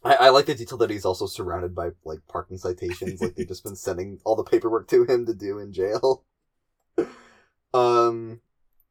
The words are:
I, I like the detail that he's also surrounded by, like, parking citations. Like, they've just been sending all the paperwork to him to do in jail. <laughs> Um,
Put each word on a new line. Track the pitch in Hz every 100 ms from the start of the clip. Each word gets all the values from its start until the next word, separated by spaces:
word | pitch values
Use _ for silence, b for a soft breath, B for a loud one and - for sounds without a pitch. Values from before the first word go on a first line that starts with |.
I, | - 135
I | 131
like | 131 143
the | 131
detail | 117 123
that | 110
he's | 104 98
also | 92 98
surrounded | - 92 87 90 87
by, | 85 - 80
like, | 78 _
parking | 87 - 92
citations. | 90 90 90 87 92 90
Like, | - -
they've | 90
just | 92
been | 107 98
sending | 101 87 98 95
all | - 110
the |
paperwork | - 117 113 110 -
to | 127
him | 120 123 117
to |
do | 104 101 104
in | 101
jail. | 92 95 113 135 131 _ _ _ _ _ _ _ -
<laughs> | - b b b b _ _
Um, | 127 123 120 117 117 113 117 _ _ _ _ _